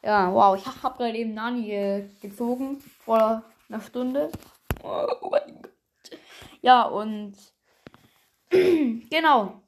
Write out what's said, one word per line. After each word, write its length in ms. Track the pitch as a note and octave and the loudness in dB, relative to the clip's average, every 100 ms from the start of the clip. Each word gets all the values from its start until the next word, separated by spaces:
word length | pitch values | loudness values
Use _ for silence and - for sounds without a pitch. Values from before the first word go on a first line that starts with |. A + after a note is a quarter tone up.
Ja, 300 | - G#3 F3+ | 2 2 2
wow, 220 | G#3 G3+ F#3+ | 6 6 4
ich 100 | A3+ | -4
hab 320 | B3+ C4+ C4+ | -6 -8 -4
grad 160 | A#3+ A3 | -6 -4
eben 180 | A3+ | -6
Nani, 380 | G#3+ A3+ B3 G#3+ | -6 -6 -6 -4
äh, 380 | G3+ G3+ G3+ G3+ _ | -4 -2 -4 -6 _
gezogen 580 | G3+ - A#3+ B3 C4+ C#4 - _ | -18 -6 -4 -4 -6 -8 -14 _
vor 400 | - A3+ A3 A3+ A3+ _ _ | 0 2 2 0 -8 _ _
einer 120 | A3 | -14
Stunde. 500 | - B3 B3+ C4 D#4 - - _ _ - | -10 -6 -4 -2 -4 -6 -16 _ _ -10
Oh 460 | - - - - - | -6 -4 -4 -4 -2
mein 320 | - - - | -2 -4 -20
Gott. 580 | - _ _ _ - - - - - - | -20 _ _ _ -20 -20 -20 -20 -20 -4
Ja, 220 | B3 B3 | 4 4
und 520 | A3+ - G#3+ G#3+ G#3 G3+ _ _ _ _ - _ | 4 -2 -6 -10 -12 -18 _ _ _ _ -20 _
<clears throat> 520 | _ _ _ _ _ | _ _ _ _ _
genau. 1120 | F#4 F#4 E4+ C4+ A3+ - D#4 D#4+ C4 G3 - | 2 4 4 2 -2 -2 0 4 2 2 -10